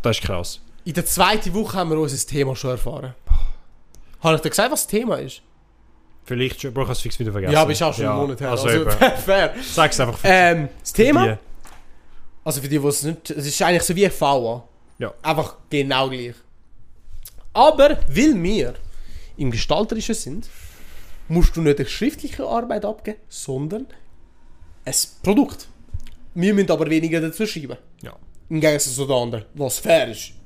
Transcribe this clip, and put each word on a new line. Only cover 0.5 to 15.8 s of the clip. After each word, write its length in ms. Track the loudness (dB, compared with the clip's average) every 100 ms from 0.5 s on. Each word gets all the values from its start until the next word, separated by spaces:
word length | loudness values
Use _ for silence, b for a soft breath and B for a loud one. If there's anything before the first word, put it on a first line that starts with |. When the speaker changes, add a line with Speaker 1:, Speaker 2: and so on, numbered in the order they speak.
| -10 -16 -14 -6
Speaker 2:
In 80 |
der 120 | -4 -2
zweiten 480 | 2 2 2 0
Woche 240 | -2 -2 -2
haben 120 | -2
wir 100 | 0
unser 280 | 0 -2 -4
Thema 280 | -2 -2 -2
schon 160 | -6
erfahren. 440 | -2 -2 -4 -12 -14 4 B B B B -20 -20 -20 -20 -2
Habe 140 | 2 2
ich 60 |
dir 80 | 2
gesagt, 200 | 0 0
was 100 | 0
das 40 | -2
Thema 240 | -2 0 -4
ist? 260 | -6 -14 _ _ _ _ _ -20 _ -20 -8
Speaker 1:
Vielleicht 360 | -4 -2 -4
schon, 120 | -8
Bro, 100 | -4
ich 40 | -2
hab's 100 | -2
fix 160 | -2 -2
wieder 120 | -2
vergessen. 220 | -2 2
Speaker 2:
Ja, 80 | 4
aber 100 | 4
ist 100 | 2
auch 120 | -2
schon 100 | -2
Speaker 1:
Ja, 80 | -2
Speaker 2:
einen 100 | -2
Monat 200 | -2 -4
her. 100 | -4
Speaker 1:
also 160 | -2 2
Speaker 2:
Also, 140 | 2
Speaker 1:
eben. 100 | 2
Speaker 2:
<laughs> 260 | 4 4 4
fair. 380 | 2 2 2 -2
Speaker 1:
Sag's 340 | -6 2 2 4
einfach 180 | 0 0
für 100 | 4
Speaker 2:
Ähm, 400 | 6 6 4 -2 -8
das 100 | -8
Thema, 320 | 2 4 6 4
Speaker 1:
die. 100 | 0 -8 -14 b b b b b b b -10
Speaker 2:
also 180 | -6 -6
für 60 | -2
die, 100 | 0
die 60 | 0
es 160 | -2
nicht, 260 | -4 -6 -8
es 140 | -8 -6
ist 140 | 0
eigentlich 220 | 2 2
so 120 | 0 2
wie 100 | 2
ein 60 |
V 440 | 2 2 2 0 -6
A. 80 | -10 _ -20 -10
Speaker 1:
Ja. 160 | -10 -6
Speaker 2:
Einfach 340 | -2 -2 -2 -8 -4
genau 400 | -2